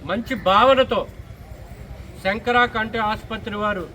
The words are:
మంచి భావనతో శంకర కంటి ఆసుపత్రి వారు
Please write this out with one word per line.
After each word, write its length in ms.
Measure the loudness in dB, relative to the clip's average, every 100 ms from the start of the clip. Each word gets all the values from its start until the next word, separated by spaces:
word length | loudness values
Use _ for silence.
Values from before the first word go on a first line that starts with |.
| -4
మంచి 260 | -4 -4 -2 4
భావనతో 540 | 6 8 6 4 0 -2 -12 -18 -18 -16 -16 -16 -16 -16 -16 -16 -4
శంకర 360 | -2 -2 2 2 2
కంటి 240 | 0 -4 -2 -2
ఆసుపత్రి 480 | -2 -6 -10 -6 -2
వారు 200 | -2 -2 -6